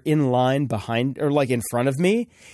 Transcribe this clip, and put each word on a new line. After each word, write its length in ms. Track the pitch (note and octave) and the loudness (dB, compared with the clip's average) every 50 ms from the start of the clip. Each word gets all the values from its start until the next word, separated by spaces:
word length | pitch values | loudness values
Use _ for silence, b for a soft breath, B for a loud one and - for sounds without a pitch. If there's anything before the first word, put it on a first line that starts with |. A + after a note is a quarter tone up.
| - | 0
in 260 | D#3+ D3+ D#3 C#3+ B2+ | 0 0 2 2 2
line 360 | B2 B2 B2+ C3 C3 C#3+ D3 | 2 2 2 2 2 0 -2
behind, 520 | A#2 A#2+ G#2 - - A2+ A#2 B2 C#3 B2+ - | -2 -4 -6 -4 -2 -2 0 0 -2 -2 -2
or, 120 | D3+ C#3+ | -2 0
like, 180 | C#3+ D3 C#3 A#2+ | 2 0 2 0
in 120 | B2+ A#2+ G#2+ - | 0 -2 -2 -2
front 200 | - A#2+ B2+ C#3 | -2 0 0 0
of 100 | C3 C#3 | 0 0
me 300 | F3+ F#3 G#3+ A#3+ A#3 - B B B B | 0 2 2 0 -2 -6 B B B B